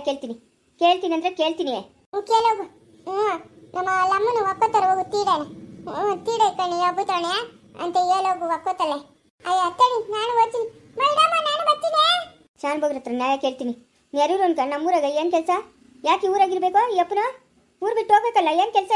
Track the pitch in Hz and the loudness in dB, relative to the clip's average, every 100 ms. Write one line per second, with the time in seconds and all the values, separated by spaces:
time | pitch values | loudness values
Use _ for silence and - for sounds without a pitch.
0 | 285 277 240 233 _ _ _ _ 339 370 | -4 -6 -10 -14 _ _ _ _ 2 2
1 | 370 320 349 370 311 320 285 226 - _ | -2 -2 -4 -2 -2 -2 -4 -6 -10 _
2 | _ 403 415 453 453 392 370 - _ _ | _ -8 0 2 2 0 -6 -18 _ _
3 | - 381 427 330 - - - 359 370 370 | -8 -2 -2 -4 -10 -20 -10 -6 -2 0
4 | 370 392 440 480 392 381 440 453 381 381 | 2 2 2 0 -2 0 2 2 2 2
5 | 370 403 392 330 294 - - - 349 277 | 0 -2 0 0 -4 -14 -20 -16 -10 -4
6 | 403 370 440 466 415 370 359 349 359 359 | -2 -2 -4 0 0 0 -4 0 -2 -2
7 | 392 359 339 392 466 - - - 349 359 | -2 -2 -2 -4 -6 -14 -20 -10 -2 0
8 | 359 381 381 359 339 320 381 370 320 285 | 2 2 0 -2 -2 -4 -4 -4 -4 -4
9 | 294 _ _ _ 359 370 349 349 494 480 | -8 _ _ _ -2 0 0 4 2 2
10 | 415 427 453 480 453 480 453 - - 453 | -4 -4 0 2 2 0 -6 -10 -14 -2
11 | 554 587 640 659 605 605 622 587 659 622 | 2 4 2 2 0 0 0 0 0 2
12 | 640 698 679 - _ _ 285 302 294 269 | 4 2 -4 -16 _ _ -6 -2 -2 -4
13 | 254 247 254 277 277 254 240 233 _ _ | -6 -2 -2 0 -2 -4 -6 -8 _ _
14 | _ 285 294 381 370 320 262 285 330 349 | _ 0 2 2 2 0 -2 -2 0 2
15 | 285 294 339 339 330 359 - _ _ _ | 0 0 0 0 0 -2 -4 _ _ _
16 | 294 370 392 392 381 381 370 392 480 381 | 0 2 2 2 2 2 2 2 2 0
17 | 349 403 480 523 _ _ _ _ 392 453 | 0 0 -2 -6 _ _ _ _ -2 -2
18 | - 415 466 440 330 330 427 427 381 | 4 4 4 2 2 2 2 0 4